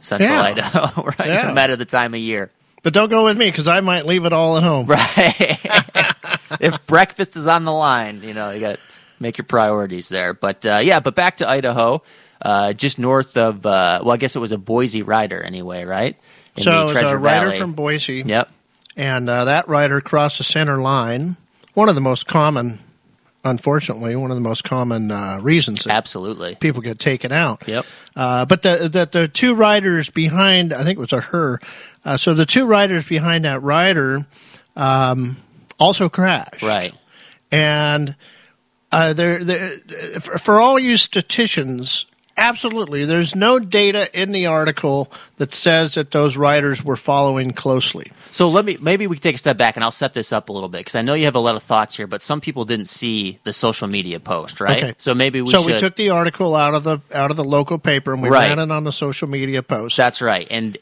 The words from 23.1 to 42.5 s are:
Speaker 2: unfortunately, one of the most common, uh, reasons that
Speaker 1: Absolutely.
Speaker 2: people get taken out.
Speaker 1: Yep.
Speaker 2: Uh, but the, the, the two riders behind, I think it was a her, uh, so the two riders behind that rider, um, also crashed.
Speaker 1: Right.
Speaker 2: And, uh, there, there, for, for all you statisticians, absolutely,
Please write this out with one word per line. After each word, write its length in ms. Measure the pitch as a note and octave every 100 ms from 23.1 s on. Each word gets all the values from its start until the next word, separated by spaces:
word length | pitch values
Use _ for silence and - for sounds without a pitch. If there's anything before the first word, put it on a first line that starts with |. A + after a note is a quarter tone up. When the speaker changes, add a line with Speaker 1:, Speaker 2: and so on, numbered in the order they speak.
| _ _ _
Speaker 2:
unfortunately, 720 | C3 A#2+ C#3+ D3+ D3 A2 A#2 B2
one 160 | C3
of 60 | B2
the 40 |
most 220 | A#2 A2
common, 480 | - B2+ B2 A2+ G#2+
uh, 280 | G2+ G2 F#2+
reasons 420 | B2 E3 B2 G#2
that 100 | A2
Speaker 1:
Absolutely. 640 | G#2+ - G2 G2 G#2+ F2 -
Speaker 2:
people 260 | D#3 B2+
get 180 | A#2 A2
taken 340 | D3 B2+ B2
out. 300 | D3 D#3 G#2+ -
Speaker 1:
Yep. 180 | A2+ - - - C3
Speaker 2:
Uh, 300 | B2+ B2 B2+
but 160 | F#3
the, 260 | F#3+ F3 E3
the, 200 | F3+ E3 E3+
the 80 | D#3+
two 280 | - B3 A3+
riders 540 | G#3+ G#3 G3 E3+ C#3+
behind, 600 | E3 D#3+ F3 G3 F#3 F3
I 100 | C3
think 140 | D#3 G3
it 40 |
was 100 | A#2
a 60 | B2+
her, 380 | - E3+ D3 B2 - - - _ -
uh, 100 | C3+
so 180 | F3+
the 120 | D#3 D#3
two 200 | B3+ B3
riders 400 | G#3 G3+ F3 -
behind 380 | D#3+ E3+ E3
that 180 | D#3 C3
rider, 640 | C#3 D#3 F#3 E3+ C3+ C3+ D3 _ - - _ -
um, 600 | C3+ C3+ B2+ B2+ B2 C3 - _ - -
also 300 | E3+ G3 F3
crashed. 540 | - F#3 D3 - -
Speaker 1:
Right. 320 | A2 G#2 F2+ - _ - - _ -
Speaker 2:
And, 640 | D#3 D3+ D3+ D3 D3 C#3 C#3+ - - _ _ _ _ -
uh, 180 | D#3+ D#3+
there, 320 | D#3 F3 E3+
there, 340 | F3 F3+ F#3 B2+ - E3 E3 F#3
for, 160 | - E3+
for 220 | - G#3
all 180 | B3 C4
you 160 | B3+ A3+
statisticians, 1120 | - - - - A3+ - C3+ B2 C3 - - _ _ -
absolutely, 640 | A#3